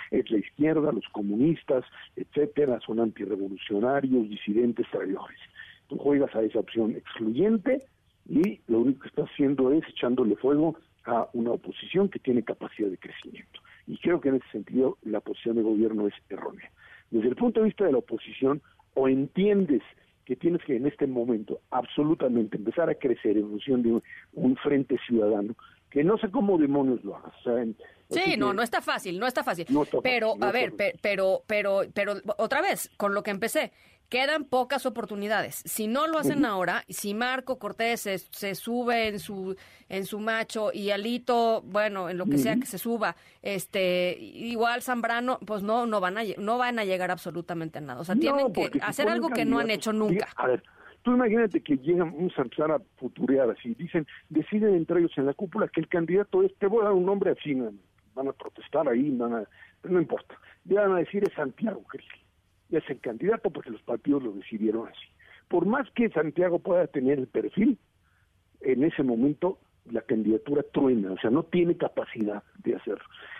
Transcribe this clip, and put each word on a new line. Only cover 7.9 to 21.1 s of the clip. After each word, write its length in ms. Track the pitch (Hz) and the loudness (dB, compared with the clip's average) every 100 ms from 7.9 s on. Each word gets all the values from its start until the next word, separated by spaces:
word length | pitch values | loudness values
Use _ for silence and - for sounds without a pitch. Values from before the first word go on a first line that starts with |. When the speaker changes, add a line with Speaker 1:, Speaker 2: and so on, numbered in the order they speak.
| _ _ _ - | _ _ _ -2
Speaker 1:
y 320 | 143 202 214 - | 0 0 -2 0
lo 140 | 113 | 2
único 220 | 123 131 | 2 0
que 60 | - | -4
estás 220 | - - | -6 -6
haciendo 420 | - 139 135 127 | 0 2 4 4
es 100 | 156 - | 2 0
echándole 480 | - 123 127 110 104 | -4 0 2 2 2
fuego 400 | 131 147 160 160 _ _ | 2 4 2 -2 _ _
a 240 | - 117 - | -2 -2 -2
una 200 | 120 117 | -2 -2
oposición 560 | - - - - 175 196 | -2 -6 -12 -2 2 2
que 100 | - | 0
tiene 240 | - 120 | 0 0
capacidad 460 | - - - - 104 | 0 -6 -8 -4 -4
de 100 | 90 | -4
crecimiento. 640 | - - - - - - - - - | -12 -16 -16 -18 -20 -20 -20 -20 -14
Y 100 | - | -4
creo 220 | 170 175 | 0 0
que 80 | 135 | 2
en 80 | 135 | 0
ese 140 | - | -2
sentido 460 | 110 - 123 131 - | -10 -4 0 2 0
la 180 | 110 104 | -6 -6
posición 360 | - 101 113 113 | -6 -6 -2 0
de 60 | |
gobierno 440 | 107 107 110 107 104 | 2 2 2 2 -2
es 80 | - _ | -4 _
errónea. 420 | 95 - - - _ - - _ | -12 -10 -12 -20 _ -20 -20 _
Desde 180 | 113 117 | 0 0
el 80 | 131 | 2
punto 240 | 240 220 | 2 4
de 60 | 220 | 2
vista 180 | - | 2
de 80 | 185 | 2
la 60 | 127 | 2
oposición, 640 | - 113 - - 135 147 - _ _ | 0 -8 -10 -2 0 0 -6 _ _
o 140 | 135 135 | 0 2
entiendes 720 | 131 143 185 208 202 180 123 - - _ _ | 2 0 2 4 4 4 2 0 -14 _ _
que 120 | - - | -8 -2
tienes 260 | 170 170 | 0 -2
que 120 | - 120 | -2 -2
en 100 | 143 | -2
este 200 | - | -2
momento 560 | 139 | -2